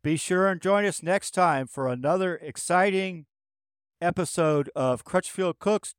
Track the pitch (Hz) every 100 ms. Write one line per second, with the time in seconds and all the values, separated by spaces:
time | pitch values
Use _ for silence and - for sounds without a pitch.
0 | 147 156 - 180 196 180 185 202 202 -
1 | 165 196 - - 175 139 131 - 131 123
2 | 139 185 185 165 151 - - 180 202 190
3 | 190 175 147 _ _ _ _ _ _ _
4 | 170 175 165 - 156 151 139 147 131 123
5 | - 185 - - 185 151 202 214 -